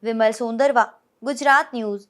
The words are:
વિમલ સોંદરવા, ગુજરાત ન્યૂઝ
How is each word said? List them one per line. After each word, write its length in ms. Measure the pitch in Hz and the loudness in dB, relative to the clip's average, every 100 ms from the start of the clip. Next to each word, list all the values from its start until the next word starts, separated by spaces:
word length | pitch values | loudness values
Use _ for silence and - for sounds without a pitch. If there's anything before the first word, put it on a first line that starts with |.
વિમલ 340 | 220 226 220 220 | -6 0 0 0
સોંદરવા, 500 | 233 226 277 240 220 - _ _ | -6 0 2 2 0 -4 _ _
ગુજરાત 500 | 226 285 285 277 311 | -8 -4 2 2 2
ન્યૂઝ 320 | 247 214 202 202 | -6 -6 -8 -12